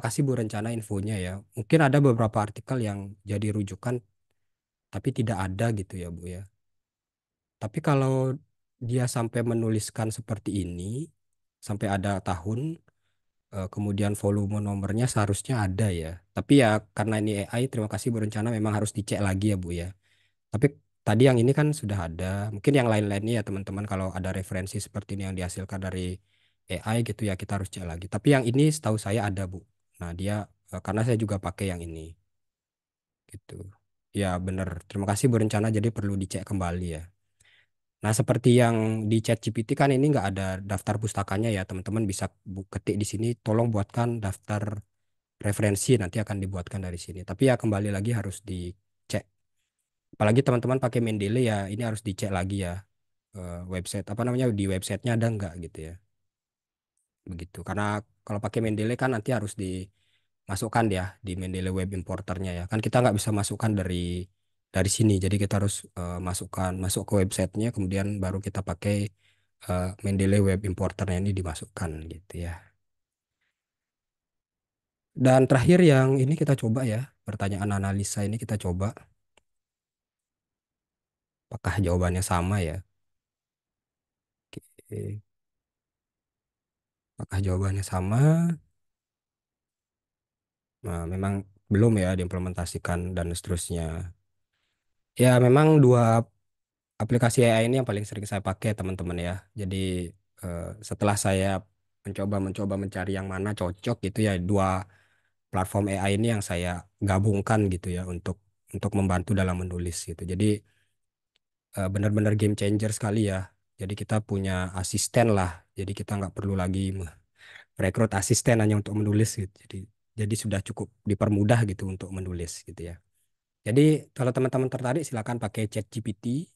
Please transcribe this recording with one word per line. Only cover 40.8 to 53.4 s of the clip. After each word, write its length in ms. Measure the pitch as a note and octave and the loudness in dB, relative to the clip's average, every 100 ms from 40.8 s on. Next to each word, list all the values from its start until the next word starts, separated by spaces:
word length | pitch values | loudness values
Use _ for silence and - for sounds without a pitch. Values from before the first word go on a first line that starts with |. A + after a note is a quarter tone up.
| - G#2+ | -2 -2
pustakanya 560 | G#2+ - G2 G2 A#2 | -2 -4 -4 -2 0
ya, 80 | G2+ | -2
teman-teman 400 | F#2 F#2 F#2 G#2+ | -4 -8 -4 -2
bisa 320 | G#2+ F#2 F#2+ - | -2 -2 -6 -8
bu-, 240 | - F#2 F#2+ | -12 -12 -10
ketik 320 | - - G2+ | -6 -2 -2
di 80 | G2+ | -2
sini, 200 | G2 A2+ A#2+ | -2 -4 -2
"Tolong 320 | - G#2+ A#2+ | 0 2 2
buatkan 480 | G#2+ G2 - A#2+ A#2 | 0 -2 -2 -2 -2
daftar 440 | G2+ - - G#2+ G#2 G2+ - _ _ _ _ - | -6 -8 -6 -6 -6 -8 -12 _ _ _ _ -8
referensi," 560 | G2+ G2+ G#2+ G2+ - B2 | -4 0 0 2 4 2
nanti 160 | F#2 A2+ | 2 -4
akan 180 | G#2 G2+ | -4 -4
dibuatkan 400 | F#2+ F#2+ F2 G2 | -6 -6 -8 -8
dari 160 | F#2 E2+ | -8 -8
sini. 240 | - F2 | -12 -12
Tapi 200 | F2+ G2+ C3+ | -10 2 4
ya, 40 | A#2+ | 4
kembali 320 | A2+ G2+ G#2 | 2 0 0
lagi 160 | G2+ G#2 | -2 -2
harus 320 | A#2+ G2 - | -2 -4 -10
dicek. 840 | - F#2 F2 - _ _ - G2+ - _ _ _ _ _ _ _ _ - | -10 -8 -8 -12 _ _ -8 -6 -6 _ _ _ _ _ _ _ _ 0
Apalagi 240 | G#2+ A#2 | 4 4
teman-teman 360 | C3+ A#2+ A#2 C3 | 4 2 2 0
pakai 160 | B2+ A#2+ | 0 0
Mendeley 480 | A#2 G#2+ G2 A#2+ A#2+ | 0 0 0 0 2
ya, 240 | G#2 G2 | 0 -2
ini 120 | G#2 A#2 | -4 -4
harus 160 | G#2+ | -4
dicek 280 | - F#2+ G#2 | -4 -4 -2
lagi 320 | F#2+ F#2 G2 F2+ | -2 -2 -2 -4
ya, 80 | F2+ - _ _ _ _ | -6 -12 _ _ _ _
eh, 240 | G2 | -14